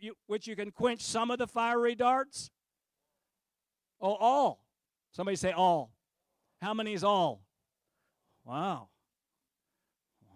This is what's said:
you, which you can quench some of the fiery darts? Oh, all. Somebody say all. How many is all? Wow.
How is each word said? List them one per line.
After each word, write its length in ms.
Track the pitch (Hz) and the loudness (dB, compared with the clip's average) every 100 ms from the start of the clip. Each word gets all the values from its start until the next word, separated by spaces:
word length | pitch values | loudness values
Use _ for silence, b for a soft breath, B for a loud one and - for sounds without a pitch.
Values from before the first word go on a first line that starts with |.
you, 160 | 208 - - | -14 -14 -8
which 220 | 208 226 | -8 -6
you 80 | 202 | -8
can 160 | 208 | -10
quench 300 | - 247 233 | -2 0 0
some 280 | - 226 233 | -4 -2 0
of 80 | 247 | -2
the 80 | 240 | -4
fiery 480 | 233 233 240 240 | -2 0 2 2
darts? 560 | 233 247 262 269 - - _ _ _ _ _ _ _ _ _ _ _ _ _ _ - | 2 4 2 0 -8 -16 _ _ _ _ _ _ _ _ _ _ _ _ _ _ -6
Oh, 140 | 190 | -4
all. 500 | 208 226 285 240 - _ _ _ _ _ | 2 2 4 2 0 _ _ _ _ _
Somebody 240 | - 196 185 | -8 -4 -2
say 160 | 180 | 0
all. 400 | 170 185 165 117 _ _ _ _ _ _ _ | 2 4 4 -2 _ _ _ _ _ _ _
How 140 | 190 | -6
many 200 | 220 214 | -4 -4
is 100 | 202 | -2
all? 400 | 196 202 160 101 _ _ _ _ _ _ _ _ _ _ | 2 2 2 -2 _ _ _ _ _ _ _ _ _ _
Wow. 440 | 120 135 190 147 98 _ _ _ _ _ _ _ _ _ _ _ _ _ 98 | -10 -6 -4 -6 -10 _ _ _ _ _ _ _ _ _ _ _ _ _ _